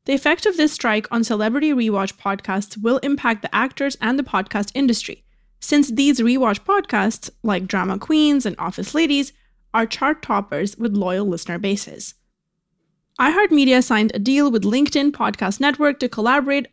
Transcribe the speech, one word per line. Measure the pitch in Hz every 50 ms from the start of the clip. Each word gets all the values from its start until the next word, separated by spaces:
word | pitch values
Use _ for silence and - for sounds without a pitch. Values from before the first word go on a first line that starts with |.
| _
the | - 277
effect | 269 - 294 339 - -
of | 427 359
this | 330 302 302
strike | - - - 233 214 214 214 -
on | 233 233 226
celebrity | - 220 208 214 226 240 285 311 311
rewatch | 285 247 226 220 202 196 190 190 -
podcasts | _ - 202 202 196 - - 190 202 202 - - 208
will | 214 233 262 254
impact | - 277 285 277 - 233 220 208
the | - - -
actors | 214 247 262 - - 277 277 - -
and | - 226 262 285
the |
podcast | 262 - - 185 196 - - 208 202 - -
industry, | 269 277 240 220 - - - - - _ _ _ _ _ _ _ _
since | - - 302 294 285 247
these | 220 240 277 294 285 -
rewatch | 226 240 254 269 254 214 202 -
podcasts, | - - 403 392 - - 233 202 196 226 - - - - - _
like | - 214 196 175 190
Drama | - 208 185 185 190 190 202
Queens | - - 311 311 302 294 285 269 240
and | 202 - -
Office | 170 175 - - - - -
Ladies, | 311 330 285 285 277 269 - - _ _ _ _ _ _ _
are | - 226 226
chart | 220 - - 269 294 302 -
toppers | - - 214 202 202 - 147 147 196 202 -
with | - 233 226 202
loyal | 202 185 180 185 190 208
listener | 196 170 170 - - 170 175
bases. | 202 196 202 202 - - - - - - - _ _ _ _ _ _ _ _ _ _ _ _ _ _ _ _ _ _ _ _ -
iHeartMedia | 254 294 330 403 415 370 311 285 269 262 254 254
signed | 254 - 233 214 214 214 -
a | 208
deal | 202 254 269 294 285 277
with | 226 214 190
LinkedIn | 208 233 269 294 285 - 285 277 294
Podcast | 285 - 220 214 202 - 202 185 202 -
Network | 277 294 277 302 302 285 277 -
to | 254 240
collaborate | - 233 214 240 269 285 262 277 285 285 247 -